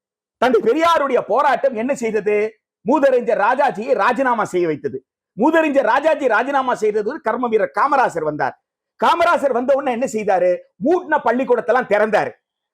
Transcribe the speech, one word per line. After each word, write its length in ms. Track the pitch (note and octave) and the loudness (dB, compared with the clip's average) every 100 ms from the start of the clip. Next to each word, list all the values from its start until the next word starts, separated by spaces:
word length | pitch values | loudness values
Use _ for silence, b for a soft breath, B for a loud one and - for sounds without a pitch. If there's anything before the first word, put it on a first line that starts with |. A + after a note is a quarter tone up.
| _ _ _ _ | _ _ _ _
தந்தை 160 | A#3+ A3+ A3 | 2 2 2
பெரியாருடைய 520 | D#4 E4+ E4 C#4 A#3+ - | 2 2 2 0 -2 0
போராட்டம் 460 | A3+ C#4+ B3 - G#3+ | 0 0 0 -4 -6
என்ன 100 | A#3+ C#4+ | -4 -4
செய்தது? 340 | A3+ G#3+ G3+ G#3 G#3+ - _ _ F#3+ | -4 -2 -2 -2 -2 -8 _ _ -2
மூதறிஞர் 520 | D4+ C#4 B3+ A3+ G3 | 2 2 2 0 0
ராஜாஜியை 480 | G#3 C4 C#4 F#3+ B3 B3 | 0 2 0 -2 -2 0
ராஜினாமா 420 | G3+ B3 C4 A3+ F#3+ | 0 0 0 0 -2
செய்ய 140 | F3+ E3+ | -2 -2
வைத்தது. 280 | D3 C#3 C3 - _ _ - | -4 -6 -10 -14 _ _ -2
மூதறிஞர் 520 | C#4 E4 D#4 C#4 A3 | 2 2 2 2 2
ராஜாஜி 340 | B3+ D#4 C#4+ C4+ | 2 2 0 0
ராஜினாமா 400 | G#3+ C4 C#4 C4 A3 | 0 0 -2 -2 -2
செய்தது, 300 | G#3+ G#3+ G#3 D#4 A3 | -2 -2 -4 -4 -4
கர்ம 220 | A#3 B3 | -2 -2
வீரர் 240 | G#3+ F#3 G3+ | 0 0 0
காமராசர் 500 | C4+ C#4 A3 E3 D3+ | 0 2 0 -2 -6
வந்தார். 240 | D3 C3+ - _ _ _ _ | -4 -4 -6 _ _ _ _
காமராசர் 520 | A#3+ E4+ E4+ D#4 C4+ A#3 | 0 2 2 2 0 -2
வந்த 120 | B3+ C4+ | 0 0
உடனே 160 | C#4+ A#3 | 0 -4
என்ன 120 | C4 A3 | -4 -4
செய்தாரு? 360 | G3+ F#3+ F3+ F3 - _ A#3 | 0 2 2 0 -6 _ 0
மூடின 340 | F4+ F4+ D4 B3 | 0 0 0 0
பள்ளிக்கூடத்தெல்லாம் 600 | B3 C4 A#3+ G#3+ B3 - | -2 0 0 2 -2 2
திறந்தாரு. 380 | G3+ A3 F#3+ C3 - _ _ _ | 0 2 0 -2 -8 _ _ _